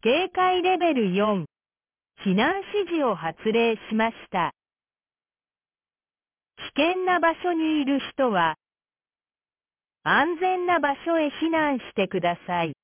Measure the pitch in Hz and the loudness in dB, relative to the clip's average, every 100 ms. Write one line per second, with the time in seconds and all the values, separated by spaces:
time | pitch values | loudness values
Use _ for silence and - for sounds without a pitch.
0 | 220 285 370 370 370 370 359 370 339 277 | 2 0 0 0 2 2 2 2 2 2
1 | 202 185 208 202 151 _ _ _ _ _ | 2 2 0 0 -4 _ _ _ _ _
2 | _ _ 202 185 269 392 381 415 359 339 | _ _ 0 2 2 0 -4 -4 -2 0
3 | 269 180 165 160 220 220 233 220 - 220 | 0 -2 -6 -4 -2 2 2 0 -4 -2
4 | 226 - - 190 156 - _ _ _ _ | -2 -4 -8 -4 -4 -6 _ _ _ _
5 | _ _ _ _ _ _ _ _ _ _ | _ _ _ _ _ _ _ _ _ _
6 | _ _ _ _ _ - - - 311 370 | _ _ _ _ _ -16 -10 -2 0 0
7 | 370 359 330 320 359 339 320 311 269 277 | 0 2 2 0 -2 0 0 0 0 0
8 | - - 262 190 165 156 _ _ _ _ | -2 -2 0 2 0 -2 _ _ _ _
9 | _ _ _ _ _ _ _ _ _ _ | _ _ _ _ _ _ _ _ _ _
10 | 151 196 302 330 370 370 359 349 294 277 | 2 2 2 0 -2 0 0 0 0 -2
11 | - 330 302 - 320 330 302 262 - - | -2 0 0 -2 -2 0 0 -2 -4 -4
12 | 190 190 170 175 - 175 165 139 | -2 0 -2 -2 -4 -2 -2 -6